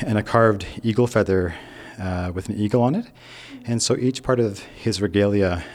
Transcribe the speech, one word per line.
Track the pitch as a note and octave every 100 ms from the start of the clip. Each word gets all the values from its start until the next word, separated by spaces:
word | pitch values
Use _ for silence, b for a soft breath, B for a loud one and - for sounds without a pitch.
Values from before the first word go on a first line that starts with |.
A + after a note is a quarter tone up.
| -
and | G#2+
a |
carved | - A#2 A2+ G2+ - -
eagle | A2+ A2 A#2+
feather, | A2 F#2+ F#2+ F2 F2 B B B B
uh, | F#2+ F2+ F2+
with | F2 -
an | G2+
eagle | G#2 B2
on | B2 F#3
it. | A#3+ B B B B B -
And | A#2
so | - B2
each | B2 B2+
part | - B2
of | A2+ G2
his | - - A2+ F#2+
regalia | G2+ G2+ G2+ G2+ F#2 F2 B